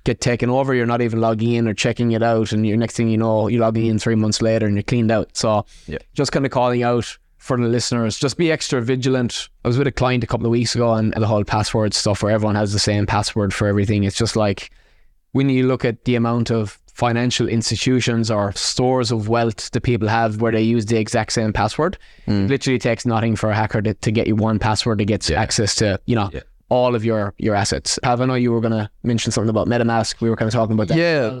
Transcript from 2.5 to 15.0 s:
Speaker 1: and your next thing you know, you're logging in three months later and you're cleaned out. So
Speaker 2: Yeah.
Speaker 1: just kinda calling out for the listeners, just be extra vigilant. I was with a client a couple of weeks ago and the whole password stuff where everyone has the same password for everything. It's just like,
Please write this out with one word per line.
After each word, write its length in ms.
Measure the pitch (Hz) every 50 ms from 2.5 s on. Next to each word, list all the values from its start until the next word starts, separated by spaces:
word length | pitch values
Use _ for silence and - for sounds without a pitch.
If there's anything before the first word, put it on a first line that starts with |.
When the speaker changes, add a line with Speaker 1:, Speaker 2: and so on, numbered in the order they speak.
| 113
Speaker 1:
and 120 | 107 110
your 120 | 110 104 113
next 180 | 117 113 -
thing 140 | - 117 113
you 80 | 110 107
know, 300 | 113 113 110 110 107 104
you're 140 | 117 117
logging 240 | 113 113 110 113 113 113
in 120 | 110 107
three 160 | - 113 113
months 260 | 110 107 107 104 -
later 240 | 113 113 110 113 110
and 100 | 107 101
you're 80 | 101 104
cleaned 280 | - 131 120 113 110
out. 180 | 113 107 - - -
So 320 | - - 117 107 104 98 - - - - -
Speaker 2:
Yeah. 120 | 76 - - - -
Speaker 1:
just 180 | - 143 127
kinda 180 | - 156 135 135
calling 320 | - 131 123 123 123 120 120
out 340 | 120 120 120 110 - - - _ _ _ _
for 200 | - - 135 120
the 100 | 120 117
listeners, 500 | 117 120 110 - 127 120 117 110 104 -
just 200 | - 135 - -
be 140 | 175 160
extra 300 | 160 - - - 147 127
vigilant. 680 | 117 117 131 131 123 131 131 131 123 117 - - - - - _ -
I 20 | 127
was 100 | 120 127
with 100 | 143 131
a 40 |
client 320 | - - 131 127 127 123 117
a 40 | -
couple 180 | 135 117 117 117
of 40 |
weeks 240 | 117 120 120 110 -
ago 180 | 123 120 117 113
and 200 | 110 110 110 -
the 140 | - 110 104
whole 160 | 113 104 104
password 500 | - - 107 107 - - 113 107 107 -
stuff 300 | - - 107 101 - -
where 80 | 101 110
everyone 220 | 110 107 107 104
has 160 | 107 107 101 104
the 60 | 101
same 260 | - - 104 104 101
password 480 | 98 - 104 104 - - 113 104 98 92
for 140 | - 107 104
everything. 360 | 101 104 101 98 107 104 101
It's 140 | 98 - -
just 180 | 117 107 -
like, 340 | 113 107 104 98 - - - - - - _ _ _